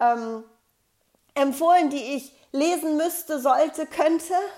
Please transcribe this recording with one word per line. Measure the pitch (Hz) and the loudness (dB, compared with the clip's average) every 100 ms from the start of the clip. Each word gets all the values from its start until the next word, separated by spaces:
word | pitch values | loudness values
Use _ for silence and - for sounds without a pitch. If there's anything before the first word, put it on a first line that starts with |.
ähm, | 240 233 226 220 220 _ _ _ _ _ _ _ _ | 0 0 -4 -10 -14 _ _ _ _ _ _ _ _
empfohlen, | 285 277 269 330 359 302 | -2 -2 2 4 4 2
die | 285 240 277 | -2 -6 -8
ich | - _ _ | -10 _ _
lesen | 277 320 349 320 302 | -2 0 0 0 0
müsste, | 339 339 - 302 | -2 -4 -6 -2
sollte, | 262 254 311 - 311 | 2 2 2 -2 -6
könnte. | - 311 330 - 359 392 | 0 2 2 0 -2 -2